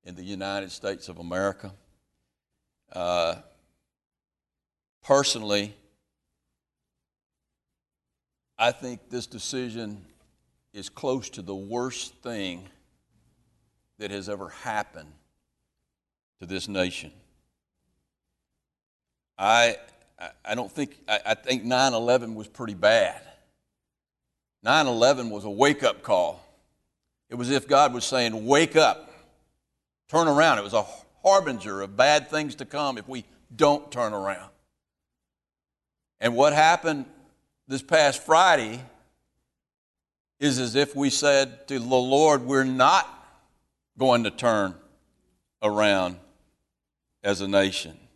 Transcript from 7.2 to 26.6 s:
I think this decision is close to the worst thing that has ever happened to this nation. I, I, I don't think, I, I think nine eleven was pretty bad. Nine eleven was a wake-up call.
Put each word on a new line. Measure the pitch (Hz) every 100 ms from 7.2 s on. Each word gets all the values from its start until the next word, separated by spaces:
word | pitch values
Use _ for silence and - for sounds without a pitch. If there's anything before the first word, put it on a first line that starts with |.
| _ _ _ _ _ _ _ _ _ _ _ _ _ -
I | 113
think | 120 127 120 _
this | 123 113
decision | 120 - 135 123 113 107 101 87 _ _ _ _ _ _
is | 104 95
close | - 143 131 -
to | -
the | 95
worst | 98 98 117 127 123 - _
thing | 123 113 95 87 92 _ _ _ _ _ _ _ _ _ _ _ _ _
that | 104
has | 98 95
ever | 101 87
happened | - 123 107 104 87 76 76 _ _ _ _ _ _ _ _ _ _ _ _
to | 87
this | 92 104
nation. | 98 90 - 78 _ _ _ _ _ _ _ _ _ _ _ _ _ _ _ _ _ _ _ _ _ _ -
I, | 98 117 117 - - _ _ _
I, | 85 _
I | - 113
don't | 101
think, | - 143 - -
I, | 107 104
I | 113
think | - 127
nine | 113 127 135
eleven | 117 117 127 117
was | 110 104
pretty | - 117
bad. | 95 101 113 92 - - _ _ _ _ _ _ _ _ _ _ _ _ _
Nine | 107 151 143
eleven | 117 127 135 117
was | 104 104
a |
wake-up | 101 139 147 127 -
call. | - 95 85 - _ _